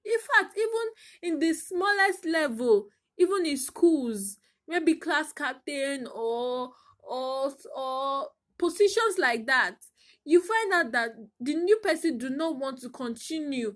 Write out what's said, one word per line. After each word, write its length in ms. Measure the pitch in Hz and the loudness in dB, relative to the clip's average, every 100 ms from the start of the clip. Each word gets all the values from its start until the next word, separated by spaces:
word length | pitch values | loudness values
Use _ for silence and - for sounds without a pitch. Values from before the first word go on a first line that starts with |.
in 140 | - 453 - 480 | -2 -2 4 2
fact, 200 | - 392 | 2 -2
even 760 | 453 453 453 453 - - 349 | -2 -2 -4 -8 -20 -10 -4
in 40 | 302 | 0
the 160 | 330 | 0
smallest 680 | 320 - 359 392 403 392 381 | 0 -4 -2 0 4 2 0
level, 640 | 320 330 294 226 247 208 202 _ _ - | -2 0 0 0 4 4 2 _ _ 2
even 260 | 359 392 320 | 2 2 0
in 100 | 277 | -2
schools, 800 | - - 339 311 240 214 196 - _ _ - | -4 2 4 4 0 -2 -6 -8 _ _ -4
maybe 260 | 339 330 | 0 2
class 380 | 320 311 302 302 | 0 0 -2 -2
captain 760 | - 285 262 - 285 269 277 240 | -6 -6 -6 -8 -4 -4 -4 -8
or, 640 | - 226 233 247 247 254 - _ _ | -6 -4 -2 -2 -4 -6 -12 _ _
or, 500 | - 247 262 269 277 277 - | -10 -6 -4 -4 -4 -6 -14
or 540 | - 262 262 277 277 - - _ - | -8 -6 -4 -2 -2 -6 -12 _ -2
positions 600 | 339 330 403 - 440 370 | -2 4 4 4 0 2
like 280 | 262 233 226 | 0 0 2
that, 300 | 262 190 - - _ _ _ | 2 2 -4 -20 _ _ _
you 180 | 294 339 | 4 4
find 300 | 349 453 427 | 6 0 2
out 200 | 349 247 | 2 2
that 180 | 240 233 226 214 _ | 0 -2 -6 -20 _
the 160 | 247 | -4
new 220 | 302 349 440 | 0 4 4
person 420 | 403 320 330 240 | 4 0 0 -2
do 120 | 262 | -4
not 260 | 277 330 277 | -2 -2 -2
want 240 | 269 254 | -6 -8
to 80 | 247 | -14
continue 880 | - 247 233 - 320 294 262 220 | -8 -8 -8 -6 -6 -4 -4 -4